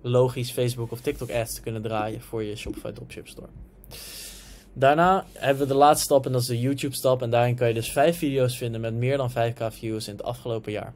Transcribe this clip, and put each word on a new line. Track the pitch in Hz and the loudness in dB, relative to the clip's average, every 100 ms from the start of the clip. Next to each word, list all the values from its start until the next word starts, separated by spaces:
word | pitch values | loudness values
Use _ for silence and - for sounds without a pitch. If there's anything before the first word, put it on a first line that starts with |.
logisch | 123 123 127 127 120 | 4 4 4 0 -6
Facebook | - 123 120 113 | -2 -2 -2 -8
of | 117 | -4
TikTok | - - 120 | -4 -4 -4
ads | 120 113 | -4 -4
te | - | -8
kunnen | - 110 | -8 -6
draaien | 110 110 110 113 | -4 -2 -4 -8
voor | - 113 | -8 -6
je | 107 | -6
Shopify | 107 107 104 110 | -8 -10 -10 -10
Dropship | 101 120 - - | -12 -14 -16 -16
Store. | - - - - - - - - - - - - - - | -18 -18 -18 -20 -20 -20 -18 -16 -16 -16 -18 -20 -20 -16
Daarna | 131 135 151 175 190 - | 2 4 6 4 4 0
hebben | - 135 139 139 | -4 0 0 2
we | |
de | 139 | 6
laatste | 147 151 | 6 6
stap | - 139 | 4 2
en | 131 | 4
dat | 127 | -2
is | 123 | 0
de | 117 | 0
YouTube | 127 139 139 | 0 -2 -4
stap. | 127 135 127 | 0 0 2
En | 120 | 2
daarin | 117 123 | 2 2
kan | 123 117 | 2 2
je | |
dus | 117 113 | 0 -2
vijf | 143 151 170 | 4 4 4
video's | 139 135 127 123 | 0 2 2 0
vinden | 120 113 | -6 -4
met | 113 | -4
meer | 117 123 139 | 0 0 0
dan | 123 | 0
vijf | 120 117 | 0 0
K | 117 113 | 0 -6
views | - 113 110 110 | -4 -6 -4 -6
in | |
het | 101 | -6
afgelopen | - 123 117 113 110 | -6 -6 -4 -4 -4
jaar. | 104 95 | -6 -8